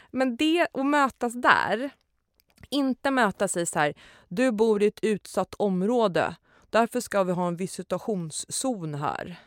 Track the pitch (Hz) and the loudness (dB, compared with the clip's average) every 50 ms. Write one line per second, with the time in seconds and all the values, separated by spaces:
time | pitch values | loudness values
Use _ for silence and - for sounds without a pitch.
0 | - - - 254 262 262 233 - 311 311 320 349 320 - - 262 269 285 294 294 | -18 -8 -2 0 0 0 0 0 2 2 4 2 2 0 0 -2 0 2 2 2
1 | 277 247 - - 247 240 233 247 277 285 127 82 - 147 196 220 269 277 - _ | 2 0 0 -4 -6 -4 -4 0 2 4 4 4 2 0 -2 -4 -4 -8 -10 _
2 | _ _ _ _ _ _ _ _ _ _ _ - - - 254 285 269 269 247 _ | _ _ _ _ _ _ _ _ _ _ _ -20 -12 -4 -2 0 0 0 -2 _
3 | - 277 269 262 226 196 - - 202 185 - 180 170 - - 170 147 147 147 - | -2 0 2 2 2 2 0 -2 -2 -2 -2 -4 -4 -2 0 0 0 0 -2 -6
4 | - - - - _ - 180 208 254 262 220 202 233 226 214 202 208 214 - - | -18 -20 -20 -20 _ -8 0 2 2 2 4 4 4 4 4 4 2 0 0 0
5 | - 220 208 - - - - 208 185 - - - 202 202 185 180 185 214 247 240 | -2 0 0 -2 -4 -4 -2 -2 -2 -2 -2 -2 0 0 0 0 0 2 2 2
6 | 220 196 160 160 107 - 170 - _ _ _ _ _ - - 214 233 220 - 247 | 2 2 2 2 0 0 -2 -8 _ _ _ _ _ -2 2 2 2 2 0 -4
7 | - - - 202 185 180 175 175 180 175 175 165 190 170 - - 180 - 185 180 | -4 -2 0 0 2 2 0 0 0 -2 -2 -4 -6 -8 -8 -10 -6 -6 -6 -4
8 | - - 214 180 165 156 - - - - - - - 269 247 190 165 156 147 143 | -4 -4 -4 -4 -4 -6 -8 -10 -10 -8 -6 -4 -2 -2 -4 -4 -6 -6 -6 -2
9 | 151 131 - - - - 175 - - | -2 -2 -4 -4 -8 -10 -12 -16 -16